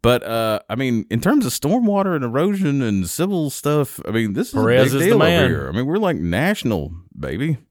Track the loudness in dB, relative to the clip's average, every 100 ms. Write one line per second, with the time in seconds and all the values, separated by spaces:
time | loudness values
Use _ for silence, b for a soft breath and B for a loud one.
0 | 4 2 0 -2 0 -2 -4 -4 -2 -2
1 | -2 -2 2 2 2 -2 -2 0 2 0
2 | 0 -2 -2 0 0 0 0 0 0 0
3 | -2 -2 -2 0 -2 -4 -2 0 0 -6
4 | -4 -2 0 -2 -2 0 2 4 4 2
5 | 4 4 4 4 2 0 -2 -2 -2 0
6 | 0 0 0 0 0 -2 -2 -2 -4 -10
7 | -18 -12 -8 -4 -4 -4 _